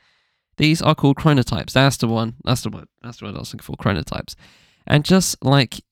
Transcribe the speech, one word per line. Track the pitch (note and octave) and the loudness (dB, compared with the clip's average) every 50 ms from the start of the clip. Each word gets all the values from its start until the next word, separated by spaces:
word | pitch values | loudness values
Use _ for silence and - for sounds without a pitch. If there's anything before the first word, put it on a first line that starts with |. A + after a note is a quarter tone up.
| _ _ _ _ _ _ _ _ _ _ _ - | _ _ _ _ _ _ _ _ _ _ _ -2
These | D3+ D#3 D#3 E3 | 0 0 0 2
are | - C3+ D#3 | 2 0 2
called | - - C#3 C#3 - | 2 2 2 2 2
chronotypes. | - D#3+ D3 C3 A#2+ - - E2+ - - - | 2 4 4 4 2 0 -2 -6 -4 -2 2
That's | B2+ C3+ C#3 C3 - | 2 2 2 2 0
the | - A#2 | -2 -2
one. | A2+ A2+ A2+ A2+ A#2+ - - | 0 -2 -2 -4 -6 -6 -4
That's | - B2+ B2 | -4 -2 -2
the | - A#2 | -4 -6
word. | G2+ E2+ D2+ - _ _ - | -10 -12 -14 -20 _ _ -20
That's | A#2 A#2 - | -18 -18 -14
the | - | -14
word | G#2 F#2+ | -12 -12
I | E2 | -12
was | - - - | -12 -14 -14
looking | - - | -16 -14
for, | - C#2 | -14 -10
chronotypes. | - - - G2 D#2+ - - - - - - - - _ _ _ _ _ _ _ _ _ - | -4 -2 -2 -2 -2 -2 -6 -8 -10 -10 -12 -16 -20 _ _ _ _ _ _ _ _ _ 0
And | - D3 D3 | 0 2 4
just | - F3+ F#3+ F3 - - - - | 4 4 4 2 0 -4 -2 0
like, | C3 C#3 C#3 C3 - - - - _ | 2 4 4 2 2 -4 -10 -20 _